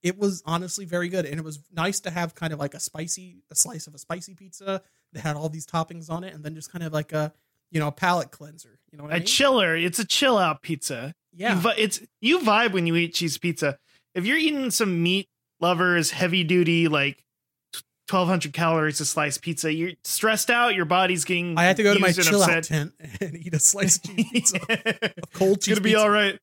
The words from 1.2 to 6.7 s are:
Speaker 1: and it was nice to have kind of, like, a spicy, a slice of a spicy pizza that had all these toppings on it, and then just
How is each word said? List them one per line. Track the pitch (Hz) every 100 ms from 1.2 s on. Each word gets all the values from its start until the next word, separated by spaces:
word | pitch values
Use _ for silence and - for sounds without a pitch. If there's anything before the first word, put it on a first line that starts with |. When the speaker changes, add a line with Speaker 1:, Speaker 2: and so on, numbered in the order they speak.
| 156
Speaker 1:
and | 151
it |
was | 156 147 -
nice | 175 175 196
to | 190
have | 170 170
kind | - 165
of, | 151
like, | 143
a | 160
spicy, | - - 165 - 185 180 _
a | -
slice | - 214 156
of | 147
a |
spicy | - 175 170
pizza | 185 196 - 196 190 190 _ _
that | -
had | 156
all | 147 156
these | 160 -
toppings | 165 165 170 160
on | 165
it, | 185
and | 151
then | 147
just | 160 151